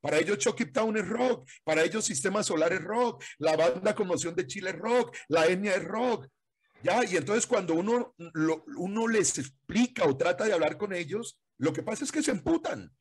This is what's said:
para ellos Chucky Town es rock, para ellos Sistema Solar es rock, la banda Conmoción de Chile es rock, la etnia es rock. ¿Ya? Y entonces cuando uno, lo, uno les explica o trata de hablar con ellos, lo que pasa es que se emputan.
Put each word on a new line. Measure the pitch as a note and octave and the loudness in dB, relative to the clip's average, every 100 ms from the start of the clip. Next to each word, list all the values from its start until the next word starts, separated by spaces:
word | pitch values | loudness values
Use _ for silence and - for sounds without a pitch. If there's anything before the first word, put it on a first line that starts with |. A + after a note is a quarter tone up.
para | C#3+ D3+ | 0 0
ellos | E3 G#3 | 2 0
Chucky | A#3+ - A#3 | 0 0 -2
Town | - A3 A3 | 0 0 0
es | F3+ | -2
rock, | A3+ B3+ A#3+ - - | 0 0 0 -6 -12
para | - D#3 | 0 2
ellos | E3 G#3 G#3 | 2 0 -4
Sistema | D3+ F#3+ G3+ | -2 -2 0
Solar | G3+ E3+ E3 | 0 2 2
es | F#3 | 0
rock, | - A3 A#3+ - - - | -2 0 0 -2 -14 -2
la | D3+ D#3 | 0 4
banda | E3+ E3+ G3+ G#3+ | 4 4 0 0
Conmoción | F#3+ D#3+ E3+ E3 | 0 0 -2 -4
de | F3+ | -6
Chile | G3+ F#3 | -6 -6
es | D#3+ | -6
rock, | A3 B3 A#3 - - | 0 2 0 -6 0
la | D#3+ D#3+ | 4 4
etnia | F#3 G3+ F#3 | 2 0 -2
es | - | -2
rock. | A3 B3+ A3 C3 _ _ _ _ _ | -2 -2 -2 -6 _ _ _ _ _
¿Ya? | - G#3 A#3 | 0 2 2
Y | F3 | 0
entonces | C3+ G#3+ - | 0 0 2
cuando | A3+ F3+ | 0 2
uno, | E3 G3 A#3+ A#3 _ E3+ | 0 2 0 -2 _ -12
lo, | D#3+ D#3 D#3+ - C#4+ | -2 0 0 -4 -8
uno | F3+ G#3 A3+ | -4 -2 0
les | A3 E3+ - | 2 2 -2
explica | C3+ _ _ F3 B3 - E3+ | -8 _ _ 2 2 2 0
o | C3+ | 2
trata | E3+ F3+ | 0 2
de | G#3+ | 0
hablar | F3+ D3+ - | 2 0 -2
con | G#3 | -6
ellos, | F3+ D#3+ G3+ A#3 - _ _ | -6 -4 -6 -8 -14 _ _
lo | C#3 | -2
que | D#3 | -2
pasa | F#3+ G#3+ | -4 -4
es | C#4 | -4
que | - | -2
se | D4 | 0
emputan. | A#3 - E4 E4 C3+ F2 _ | -2 0 0 0 -8 -10 _